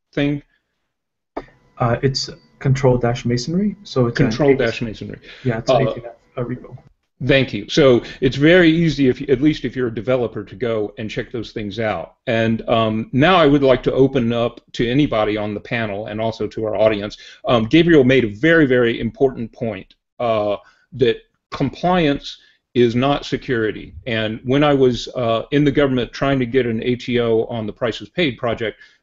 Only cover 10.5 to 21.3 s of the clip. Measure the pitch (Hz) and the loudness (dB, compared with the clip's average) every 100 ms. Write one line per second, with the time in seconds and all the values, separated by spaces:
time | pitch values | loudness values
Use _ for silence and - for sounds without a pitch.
10.5 | 95 117 110 104 - 110 135 110 123 104 | -6 -4 -2 -4 -6 -10 -8 -8 -8 -10
11.5 | 123 104 101 110 90 80 _ - 113 113 | -10 -10 -4 -4 -4 -8 _ -4 0 0
12.5 | 113 - 120 110 110 113 131 160 185 147 | 0 0 0 2 -2 -4 2 4 6 6
13.5 | 147 135 123 139 127 135 135 117 117 117 | 4 4 2 2 2 2 2 0 0 -2
14.5 | - _ - 117 131 139 113 107 107 104 | -4 _ -4 0 2 2 2 0 -2 -4
15.5 | 104 - 120 110 101 107 107 113 - 107 | -6 -6 -6 -4 -6 -8 -4 -4 -4 -6
16.5 | - 110 98 110 104 104 - - - - | -6 -4 2 2 2 -6 -12 -20 -12 0
17.5 | 120 110 160 170 160 127 135 117 101 156 | 0 4 4 6 6 6 4 2 0 2
18.5 | 165 143 127 117 120 117 - 135 123 113 | 4 4 4 2 0 -6 0 0 0 -12
19.5 | - 117 95 - _ _ - 120 110 104 | -8 -8 -8 -14 _ _ -6 -2 0 0
20.5 | 101 _ _ _ 123 123 110 _ | -4 _ _ _ 0 0 0 _